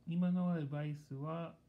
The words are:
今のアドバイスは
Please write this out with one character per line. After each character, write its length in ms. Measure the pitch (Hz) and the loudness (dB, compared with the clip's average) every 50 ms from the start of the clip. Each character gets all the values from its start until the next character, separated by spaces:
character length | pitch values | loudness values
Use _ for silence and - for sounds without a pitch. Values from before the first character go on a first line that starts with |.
| - - | -6 -2
今 240 | 170 175 180 180 | 2 2 4 4
の 180 | 180 180 180 180 | 4 4 4 2
ア 80 | 175 165 | 2 2
ド 60 | 147 | 0
バ 220 | 135 143 147 151 | -2 -2 -4 -4
イ 80 | 151 147 | -4 -6
ス 200 | 147 - - 139 | -6 -8 -10 -8
は 400 | 135 147 156 160 170 165 156 - - _ | -8 -6 -6 -6 -6 -6 -8 -12 -16 _